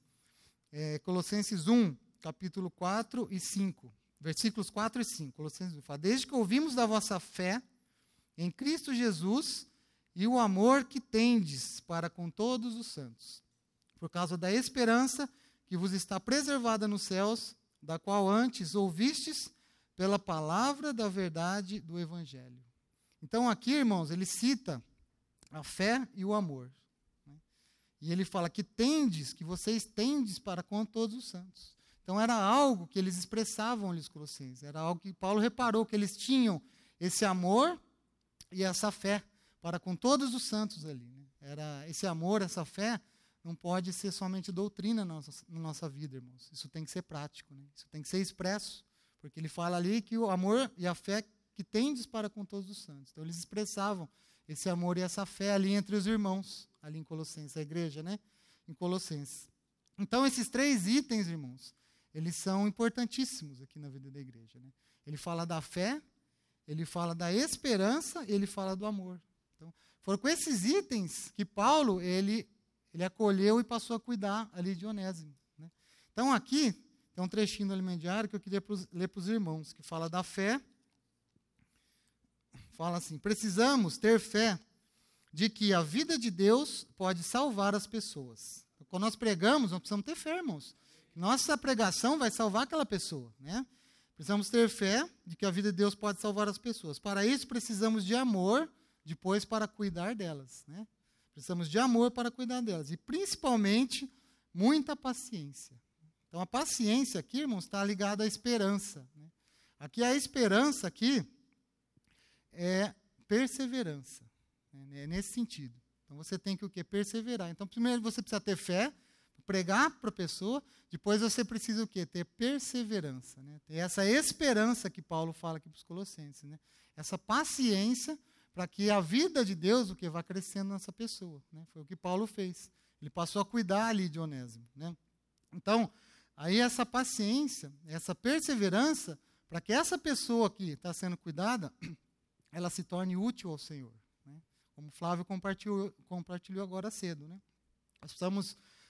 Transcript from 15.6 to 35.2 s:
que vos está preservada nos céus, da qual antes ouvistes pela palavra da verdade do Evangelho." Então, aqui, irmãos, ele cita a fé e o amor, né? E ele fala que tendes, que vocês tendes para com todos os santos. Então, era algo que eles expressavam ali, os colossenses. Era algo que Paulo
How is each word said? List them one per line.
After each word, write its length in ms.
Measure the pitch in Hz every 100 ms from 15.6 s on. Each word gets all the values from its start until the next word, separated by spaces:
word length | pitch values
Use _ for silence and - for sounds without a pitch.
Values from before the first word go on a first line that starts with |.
| _
que 120 | 180
vos 160 | 190
está 260 | 190 - 190
preservada 680 | - 269 277 277 233 220 214
nos 160 | 208
céus, 520 | - 185 202 226 - - _ _
da 160 | 147 160
qual 320 | - 202 190
antes 460 | 208 254 247 165 190
ouvistes 760 | 196 160 254 - - 311 - - _ _ _ -
pela 240 | 190 202
palavra 760 | 196 160 156 180 262 285 302
da 140 | 233 214
verdade 720 | 190 180 160 170 196 185 208
do 180 | 160 170
Evangelho." 640 | 165 175 151 131 127 123 127 _ _ _ _ _
Então, 280 | 156 226 247
aqui, 220 | 214 -
irmãos, 400 | 294 247 190 156
ele 140 | 170 185
cita 580 | - 240 269 - 135 - _ _ _ _ _ -
a 120 | 156
fé 440 | 143 - 196 247 247
e 100 | 196
o 100 | 190
amor, 380 | 208 185 135 123 131 _ _ _ _ 143
né? 120 | 147 _ _ _ _ _ _
E 100 | 156
ele 120 | 175
fala 260 | 190 190 170
que 140 | -
tendes, 680 | 196 - 240 311 269 160 143
que 100 | -
vocês 400 | 160 180 - 220
tendes 560 | - - 233 294 226 185
para 240 | - 180
com 220 | - 208 220
todos 320 | 226 226 233
os 120 | -
santos. 500 | 180 185 - - _ _ _ -
Então, 100 | 196
era 140 | 226
algo 540 | 233 196 247 285 214 170
que 100 | 196
eles 220 | 190 180
expressavam 720 | - 214 220 - 220 240 202
ali, 80 | 170
os 100 | 147
colossenses. 540 | 151 151 - 131 127
Era 160 | 143 147
algo 200 | 160 170
que 140 | 196
Paulo 260 | 185